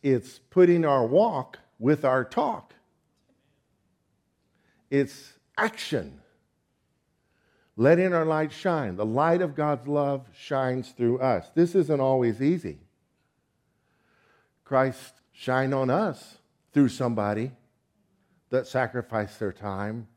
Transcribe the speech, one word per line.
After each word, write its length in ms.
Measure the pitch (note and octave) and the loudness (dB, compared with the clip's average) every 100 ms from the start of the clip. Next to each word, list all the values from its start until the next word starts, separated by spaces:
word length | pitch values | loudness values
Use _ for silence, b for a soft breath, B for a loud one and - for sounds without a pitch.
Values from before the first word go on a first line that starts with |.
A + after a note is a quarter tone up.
It's 360 | C#3 B2+ - - | 2 0 -2 -20
putting 460 | _ F#3 F3 F3 | _ 4 6 6
our 220 | D#3+ C3+ A#2 | 4 2 4
walk 520 | D#3 A3+ D3+ - - _ _ | 4 2 0 -8 -16 _ _
with 260 | A#2 D3+ | 0 2
our 200 | C3+ C3 | 2 0
talk. 500 | B2 - E3+ F#2 _ _ _ _ _ _ _ _ _ _ _ _ _ _ _ _ _ _ _ _ _ _ _ | -2 -2 -4 -6 _ _ _ _ _ _ _ _ _ _ _ _ _ _ _ _ _ _ _ _ _ _ _
It's 440 | C#3 C#3 - - _ _ - | -2 -2 -6 -20 _ _ -4
action. 640 | G#3+ - - C3 D2+ C2+ _ _ _ _ _ _ _ _ _ _ _ _ _ _ _ - | -4 -4 -6 -6 -8 -18 _ _ _ _ _ _ _ _ _ _ _ _ _ _ _ 2
Letting 360 | B2+ E3+ F#3 | 4 4 2
our 100 | E3+ | 0
light 280 | D#3+ D#3 D#3 | 0 -2 -2
shine. 440 | - F#3+ E3 A2+ F2+ | -4 -2 -2 -4 -4
The 80 | G#2+ | -2
light 360 | A#2 D#3+ F3 | 0 2 2
of 120 | F3 | 0
God's 320 | C#3+ D3+ C#3 C3 | -2 -2 -4 -2
love 400 | D3 C#3+ C#3 A#2+ | -2 -2 -4 -10
shines 580 | - - C#3 C3 B2+ A#2+ | -20 -6 -4 -2 -4 -8
through 260 | - A#2+ B2+ | -2 0 2
us. 320 | C3 G2+ - | 0 -2 -2
This 200 | D#3+ E3+ | 0 2
isn't 260 | F#3 D3+ D3 | 2 2 2
always 400 | C3 C3 A#2+ G#2+ | 2 2 2 0
easy. 400 | C#3 F3 F#2+ C#2+ _ _ _ _ _ _ _ _ _ _ _ _ _ _ _ _ _ _ | 0 0 -4 -14 _ _ _ _ _ _ _ _ _ _ _ _ _ _ _ _ _ _
Christ 500 | _ C3+ C3 B2 - _ _ | _ 0 0 -4 -18 _ _
shine 440 | - - B2+ C3+ | -12 -2 0 0
on 160 | C3+ C3 | -2 0
us 480 | D3+ G#3 B2 - - _ _ _ | 0 -2 -6 -16 -20 _ _ _
through 160 | D3 C3 | 2 2
somebody 640 | - B2 A2 G#2 G#2+ B2+ B2+ _ _ _ _ _ _ _ _ _ | 2 -4 -2 -2 -2 -6 -10 _ _ _ _ _ _ _ _ _
that 180 | B2+ B2 | -4 -2
sacrificed 720 | C3 B2 B2 A2+ A2+ G#2 - | -4 -4 -6 -6 -6 -6 -6
their 140 | G#2 | -8
time 560 | - G2+ F#2+ G#2 A#2 G#2+ | -8 -10 -8 -8 -10 -14